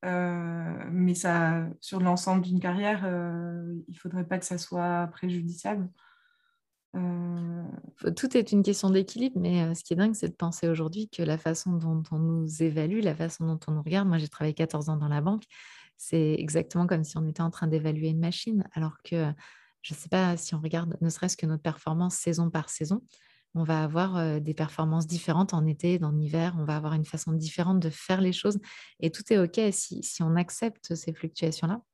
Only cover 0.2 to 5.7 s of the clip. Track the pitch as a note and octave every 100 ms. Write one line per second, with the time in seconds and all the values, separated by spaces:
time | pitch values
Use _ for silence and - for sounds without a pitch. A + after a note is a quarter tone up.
0.2 | F3+ F3 E3+ E3+ E3 E3 - F3 F3+ F3
1.2 | F#3 E3+ E3 E3 E3 E3 - F#3+ F3+ F3+
2.2 | F#3+ F#3 F3+ F3+ F3+ F3+ G3+ G#3 F#3 F3+
3.2 | F3 E3+ E3+ E3+ E3+ E3+ E3 F3 F3 F#3
4.2 | F3 F#3 - F3+ - F3+ F3 F3 E3+ E3+
5.2 | F3+ F3 E3+ E3+ G3